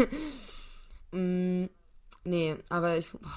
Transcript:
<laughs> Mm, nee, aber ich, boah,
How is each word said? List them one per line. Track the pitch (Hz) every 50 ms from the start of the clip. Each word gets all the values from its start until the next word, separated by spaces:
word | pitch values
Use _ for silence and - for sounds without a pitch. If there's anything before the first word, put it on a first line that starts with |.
<laughs> | 254 - - 302 311 302 285 269 - - - - - - - - - - - - - - -
Mm, | 185 185 180 180 180 180 180 180 180 185 185 - - - - - - - - - - -
nee, | 180 180 170 165 156 156 - - -
aber | - 175 170 170 170 160
ich, | 175 - -
boah, | - - 156 143